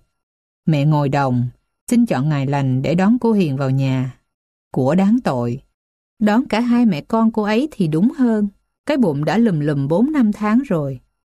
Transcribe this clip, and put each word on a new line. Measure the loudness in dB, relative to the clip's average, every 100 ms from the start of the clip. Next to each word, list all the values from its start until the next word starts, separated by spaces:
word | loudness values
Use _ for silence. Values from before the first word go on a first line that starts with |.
| _ _ _ _ _ _ -2
Mẹ | 2 2
ngồi | 2 0
đồng, | 0 0 -2 -4 -8 _ _ -2
xin | 0 2
chọn | 0 -2
ngày | -2 -2
lành | -2 0 0
để | 0 0
đón | 2 2
cô | 2
Hiền | 0 0 -2
vào | -2
nhà. | 0 0 -2 -4 -10 _ _ _ _ _
Của | -2 0 2
đáng | 2 0
tội. | 0 -2 -4 -6 -12 _ _ _ _ -4
Đón | 0 0 0
cả | -2
hai | 0 2 2
mẹ | 0
con | -2 0 0
cô | 0
ấy | -2 -2 -2
thì | -2 -2
đúng | 2 0
hơn. | 2 0 0 -2 -6 _ _ -4
Cái | 0
bụng | 0 0 -2
đã | 0
lùm | 2 0
lùm | -2 -2 0
bốn | 0 0
năm | 2 0
tháng | 0 0 0
rồi. | 0 -2 -4 -8 _ _